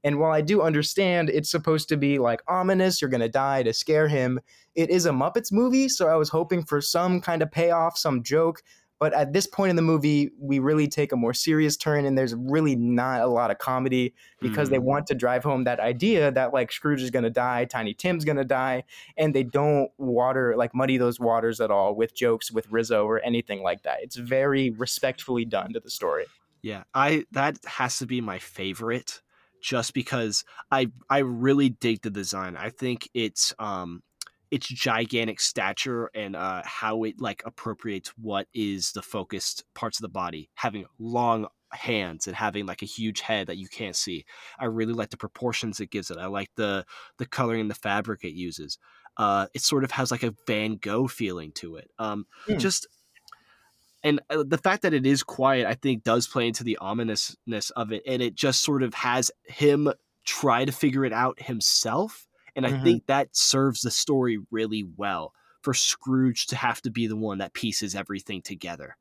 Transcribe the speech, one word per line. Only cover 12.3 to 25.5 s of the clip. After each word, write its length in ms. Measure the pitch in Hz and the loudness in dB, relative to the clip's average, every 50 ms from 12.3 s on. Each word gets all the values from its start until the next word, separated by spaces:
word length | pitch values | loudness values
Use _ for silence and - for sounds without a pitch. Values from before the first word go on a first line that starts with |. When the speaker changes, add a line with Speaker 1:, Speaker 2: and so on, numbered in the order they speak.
| 117 | -2
Speaker 1:
really 420 | 117 123 131 139 160 156 151 135 | -4 -4 0 2 2 4 4 2
not 460 | 117 120 120 123 120 123 131 131 120 113 | 2 2 2 2 2 2 2 2 2 2
a 40 | 127 | 2
lot 220 | 120 117 120 110 | 4 2 2 2
of 80 | 98 - | 0 -2
comedy 560 | - - 127 127 131 131 127 127 123 123 _ _ - - _ _ | -2 -2 0 0 0 2 2 2 0 0 _ _ -20 -20 _ _
because 280 | - 120 107 127 147 131 | -6 -4 0 0 2 2
they 80 | 135 | 2
Speaker 2:
Mm-hmm. 80 | 131 123 | 2 2
Speaker 1:
want 220 | 131 139 147 147 | 2 0 0 0
to 80 | - 143 | -2 -2
drive 280 | 127 120 123 123 127 120 | 0 2 2 0 2 0
home 220 | 147 139 127 127 | 0 0 2 2
that 160 | 123 123 - | 0 0 0
idea 500 | 104 117 120 120 165 214 226 180 151 143 131 | 0 -2 0 2 2 4 4 6 4 4 4
that, 200 | 131 131 120 135 | 2 2 2 2
like, 180 | 131 123 113 | 0 0 0
Scrooge 300 | - - - 151 147 135 | -4 -4 0 0 0 0
is 100 | 127 127 | 0 0
gonna 200 | 120 127 120 113 | 0 0 0 2
die, 340 | 117 127 123 127 123 120 120 | 0 0 0 2 0 0 -2
Tiny 300 | 120 - 123 113 104 104 | -2 -2 -4 -4 -4 -6
Tim's 300 | _ - 180 180 170 151 | _ -2 -2 -2 0 0
gonna 180 | 151 147 139 135 | -2 0 0 0
die, 400 | 127 139 131 127 131 131 127 127 _ - - - - - | 0 0 0 0 0 -2 -4 -4 _ -18 -20 -20 -14 -2
and 180 | - 156 156 147 | 0 0 2 4
they 80 | 143 131 | 2 0
don't 480 | 120 - 143 143 151 147 143 135 - _ | 2 0 2 4 4 4 4 2 0 _
water, 580 | _ 139 127 120 117 123 127 131 131 127 120 113 | _ -4 0 2 4 4 4 2 2 2 2 2
like, 200 | 120 120 117 - | 2 2 0 2
muddy 240 | 127 131 131 131 127 | 0 2 2 2 4
those 200 | 123 120 120 - | 2 2 2 2
waters 440 | 123 117 113 117 113 117 113 107 117 | 2 2 2 4 2 2 0 0 0
at 80 | 107 | 2
all 240 | 104 101 98 101 104 | 4 4 4 2 2
with 200 | 107 113 113 _ | 2 0 -2 _
jokes 380 | - 127 120 113 110 - - 113 | 0 2 2 2 2 -2 -4 -4
with 180 | 110 - - | -4 -4 0
Rizzo 360 | 107 117 117 113 117 107 104 | 0 0 0 2 2 2 2
or 160 | 107 110 110 - | 2 0 0 0
anything 380 | 123 120 117 117 - 104 98 95 | 0 -2 -2 -2 -4 -6 -4 -2
like 200 | 90 87 101 _ | -2 -2 -2 _
that. 180 | 76 65 - - | -6 -6 -6 -6
It's 140 | 131 - | -12 -12
very 540 | 123 120 120 131 131 135 143 139 135 135 123 | -12 -6 -2 0 2 2 2 2 2 2 0
respectfully 760 | 113 107 127 - - - - 131 131 - - - 127 120 117 | 0 -2 -4 -4 -4 -2 -2 -2 -2 -4 -6 -4 -2 -2 -2
done 260 | 117 | 0